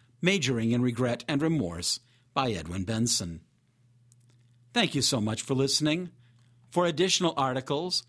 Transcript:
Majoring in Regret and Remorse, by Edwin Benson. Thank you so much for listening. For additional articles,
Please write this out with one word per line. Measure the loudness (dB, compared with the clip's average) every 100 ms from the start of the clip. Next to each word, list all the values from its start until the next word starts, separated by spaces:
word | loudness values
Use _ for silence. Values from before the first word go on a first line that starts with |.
| _ _
Majoring | 0 2 2 0 2
in | 2
Regret | 2 0 -2 -2 -2
and | -2
Remorse, | 0 0 -2 -4 -4 -4 -8 _ _
by | -2 -2
Edwin | -2 -4 -4
Benson. | -2 0 0 0 -2 -8 -16 _ _ _ _ _ _ _ _ _ _ _ _
Thank | -2 0
you | 2
so | 2 2
much | 0 -2
for | -2
listening. | 0 2 2 2 0 -4 -12 -20 _ _ _ _
For | 0 2
additional | 2 2 2 2 2
articles, | 0 0 -2 -4 -2 -4